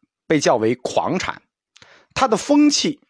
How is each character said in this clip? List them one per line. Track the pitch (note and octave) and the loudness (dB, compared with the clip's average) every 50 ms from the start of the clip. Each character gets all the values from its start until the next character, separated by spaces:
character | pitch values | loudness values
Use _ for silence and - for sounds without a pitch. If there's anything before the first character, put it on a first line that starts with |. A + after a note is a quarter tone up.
| _ _ _ _ _ | _ _ _ _ _
被 | - D#3+ C#3+ | -2 -2 0
叫 | - F3+ C#3+ | 2 0 0
为 | A2 A2 A2+ B2 | 2 0 -2 -2
狂 | - - - - - - A2+ - | -2 -6 -4 -4 -2 -2 -2 -4
禅。 | A#2+ - - - - _ _ _ _ _ _ _ _ - _ _ _ _ _ _ | -4 -6 -8 -10 -12 _ _ _ _ _ _ _ _ -20 _ _ _ _ _ _
它 | - C4+ | -2 0
的 | A#3+ A3 | 0 0
风 | F3 - - D4 D4 D4+ D4 | -2 0 2 2 4 4 4
气 | C#4+ - - E3+ - - _ | 2 0 -2 -4 -6 -8 _